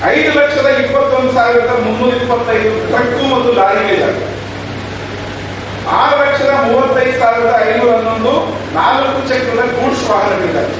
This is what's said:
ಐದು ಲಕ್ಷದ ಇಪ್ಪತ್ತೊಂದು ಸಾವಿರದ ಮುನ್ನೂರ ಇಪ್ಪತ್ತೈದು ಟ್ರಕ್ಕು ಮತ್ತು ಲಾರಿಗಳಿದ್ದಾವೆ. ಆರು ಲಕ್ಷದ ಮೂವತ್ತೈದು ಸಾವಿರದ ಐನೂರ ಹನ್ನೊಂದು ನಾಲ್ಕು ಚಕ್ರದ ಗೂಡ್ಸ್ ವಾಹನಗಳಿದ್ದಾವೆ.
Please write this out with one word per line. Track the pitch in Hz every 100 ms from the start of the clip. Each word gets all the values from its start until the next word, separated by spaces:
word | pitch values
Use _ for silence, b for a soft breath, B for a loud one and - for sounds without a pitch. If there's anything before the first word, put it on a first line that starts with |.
| -
ಐದು | 302 302 294
ಲಕ್ಷದ | 285 294 269 254
ಇಪ್ಪತ್ತೊಂದು | - 277 277 254 254 247
ಸಾವಿರದ | 233 240 233 240
ಮುನ್ನೂರ | 214 220 247 247
ಇಪ್ಪತ್ತೈದು | 233 233 233 220 220 220 -
ಟ್ರಕ್ಕು | 240 247 247 269
ಮತ್ತು | 254 240 233
ಲಾರಿಗಳಿದ್ದಾವೆ. | 196 196 - 185 - - - - - - - - - - - - - - - - - - - -
ಆರು | - 277
ಲಕ್ಷದ | 285 - 277 277 262
ಮೂವತ್ತೈದು | 240 262 254 247 254
ಸಾವಿರದ | 240 233 233 233 220
ಐನೂರ | 233 240 226
ಹನ್ನೊಂದು | 220 220 226 302 - - - -
ನಾಲ್ಕು | - 262 262 269 269
ಚಕ್ರದ | 254 247 233 247 240
ಗೂಡ್ಸ್ | 262 - -
ವಾಹನಗಳಿದ್ದಾವೆ. | 214 202 - 175 - - -